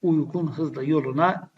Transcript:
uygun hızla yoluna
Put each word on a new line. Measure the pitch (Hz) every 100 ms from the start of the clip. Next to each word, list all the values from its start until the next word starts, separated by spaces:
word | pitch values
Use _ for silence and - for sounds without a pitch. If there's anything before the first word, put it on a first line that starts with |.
uygun | 180 156 139 180 165
hızla | 139 156 131
yoluna | 135 156 131 135 175 180 -